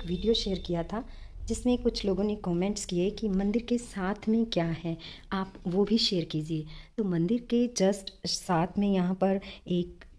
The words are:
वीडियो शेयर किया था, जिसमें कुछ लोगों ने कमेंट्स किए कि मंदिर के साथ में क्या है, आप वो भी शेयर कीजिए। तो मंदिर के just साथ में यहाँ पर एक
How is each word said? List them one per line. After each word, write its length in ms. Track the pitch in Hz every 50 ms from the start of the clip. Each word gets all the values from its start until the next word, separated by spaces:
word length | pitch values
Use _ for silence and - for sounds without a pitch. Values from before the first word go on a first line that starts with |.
| -
वीडियो 280 | 170 175 175 - 214 233
शेयर 260 | 220 - 208 190 175
किया 240 | - - 170 170 165
था, 240 | 165 208 220 269 - - - - - - - - -
जिसमें 300 | 226 - - 247 247 240
कुछ 280 | 247 233 233 - -
लोगों 180 | 196 185 175 202
ने 120 | 214 208
कमेंट्स 500 | 214 - 180 170 170 180 202 214 214 -
किए 240 | - 185 175 180 202
कि 200 | 208 - 226 214
मंदिर 320 | 190 190 196 202 208 240
के 160 | 233 - 240 233
साथ 520 | 240 - - 202 180 185 208 202 - 220
में 160 | 220 226 226
क्या 200 | 226 - 180 165
है, 320 | 165 165 165 - 170 165 165 - - - - - -
आप 220 | - 190 190 190 - - - 190
वो 180 | 170 190 202
भी 120 | 202 214 226
शेयर 280 | - - 202 175 160
कीजिए। 400 | 156 - 156 151 156 165 156 156 156 - - - - - -
तो 60 | 214
मंदिर 380 | 190 175 165 165 180 233 240
के 260 | 240 - 233 240 240 240
just 420 | 240 - 190 190 202 196 - - - - -
साथ 420 | 180 - - - - 180 160 170 180 - 208
में 160 | 202 202 196
यहाँ 200 | 190 180 180 185
पर 280 | 185 190 190 190 196 196 - - - - -
एक 380 | 180 175 175 175 - - - - -